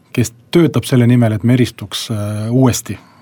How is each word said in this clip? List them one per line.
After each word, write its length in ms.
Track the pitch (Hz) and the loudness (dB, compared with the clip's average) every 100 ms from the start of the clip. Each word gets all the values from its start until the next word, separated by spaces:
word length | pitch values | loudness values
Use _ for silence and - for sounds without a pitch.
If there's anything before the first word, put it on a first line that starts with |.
| _ | _
kes 200 | - 113 - _ | -4 -4 -6 _
töötab 320 | 175 160 - - | 2 2 0 0
selle 220 | 127 120 | 2 4
nimel, 240 | 123 113 | 4 2
et 100 | 110 117 | 0 0
me 60 | 131 | 2
eristuks, 460 | 120 - 101 - - | 0 -4 -12 -10 -8
äh, 380 | 104 104 107 113 | -6 -6 -6 -2
uuesti, 400 | 123 131 - - 98 - _ | 2 2 0 -6 -14 -16 _